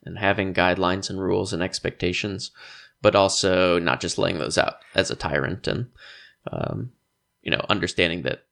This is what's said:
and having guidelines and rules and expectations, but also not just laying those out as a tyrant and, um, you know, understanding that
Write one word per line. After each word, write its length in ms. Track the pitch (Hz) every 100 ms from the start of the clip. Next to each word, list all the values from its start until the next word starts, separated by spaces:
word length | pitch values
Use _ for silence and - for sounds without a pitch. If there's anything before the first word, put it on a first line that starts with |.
and 140 | - 87
having 360 | 98 98 95
guidelines 540 | 90 90 90 90 95 -
and 100 | 95
rules 320 | 95 95 95
and 100 | 90
expectations, 880 | 92 - 90 - 90 87 104 95 - - - - - _
but 140 | 104
also 640 | 101 98 - 98 90 92 87
not 220 | 85 65
just 180 | 87 -
laying 200 | 90 87
those 200 | - -
out 180 | - - -
as 160 | - -
a 60 | -
tyrant 520 | - 73 67 90 -
and, 180 | - 123 - - - - _ -
um, 400 | - - - 123 _ _ _ _ _
you 80 | -
know, 140 | - -
understanding 540 | 101 87 - 85 87
that 220 | 65 - _